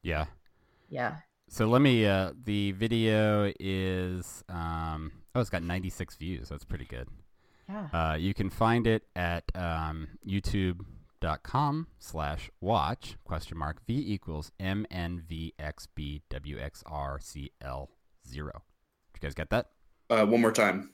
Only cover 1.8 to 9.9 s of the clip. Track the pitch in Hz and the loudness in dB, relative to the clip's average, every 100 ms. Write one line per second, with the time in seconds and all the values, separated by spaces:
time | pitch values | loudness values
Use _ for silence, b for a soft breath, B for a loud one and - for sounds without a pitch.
1.8 | 143 120 104 98 92 73 117 104 101 95 | 8 8 6 4 2 -4 -2 0 0 0
2.8 | 113 117 110 107 107 104 101 - 95 95 | 0 4 4 6 6 4 2 0 -2 0
3.8 | 95 92 90 90 85 - - 90 82 82 | 0 0 -2 -4 -8 -14 -10 -6 -4 -2
4.8 | 82 80 78 - - 123 107 90 82 90 | -4 -4 -8 -12 -4 -2 0 -2 -2 -2
5.8 | 92 - - - 80 80 58 73 - 73 | -2 -6 -10 -6 -6 -6 -6 -10 -6 -8
6.8 | 62 60 62 - - _ _ _ - 202 | -6 -10 -10 -14 -20 _ _ _ -12 -8
7.8 | 170 85 80 78 92 98 98 - 113 117 | -2 0 2 2 0 0 -4 2 4 4
8.8 | 117 110 _ - 87 85 - 92 85 80 | 4 2 _ -4 -2 -2 -4 -4 -2 -2
9.8 | 80 | -4